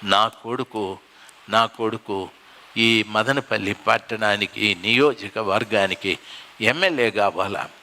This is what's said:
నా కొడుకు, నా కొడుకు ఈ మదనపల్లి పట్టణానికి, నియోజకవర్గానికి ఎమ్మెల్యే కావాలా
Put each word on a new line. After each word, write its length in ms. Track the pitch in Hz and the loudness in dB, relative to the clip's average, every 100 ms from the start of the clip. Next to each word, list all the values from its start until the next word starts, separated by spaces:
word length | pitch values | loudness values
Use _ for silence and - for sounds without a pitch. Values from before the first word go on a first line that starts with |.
నా 240 | 104 98 110 | 2 2 2
కొడుకు, 680 | - 113 123 127 110 98 95 _ - - - - | -2 -8 -6 -6 -4 -6 -8 _ -20 -20 -20 -2
నా 180 | 104 113 | 0 0
కొడుకు 640 | - 113 113 - 98 92 - - - - - | 0 -4 -4 -6 -8 -8 -14 -20 -20 -12 0
ఈ 280 | 113 113 107 | 4 4 2
మదనపల్లి 680 | 107 110 139 131 110 98 | -2 0 -2 -2 -4 -4
పట్టణానికి, 1000 | 101 - 110 - 113 107 101 101 - 104 | -4 0 0 -2 -4 0 0 -2 0 0
నియోజకవర్గానికి 1400 | 92 104 117 147 123 101 110 107 98 113 107 98 92 98 90 - - - - | 0 2 4 4 2 -8 -6 -2 -2 0 0 0 -2 -4 -4 -8 -20 -20 -2
ఎమ్మెల్యే 500 | 110 139 190 151 117 | 0 2 0 2 0
కావాలా 580 | 104 101 82 95 98 58 - | 2 0 0 -4 -4 -8 -12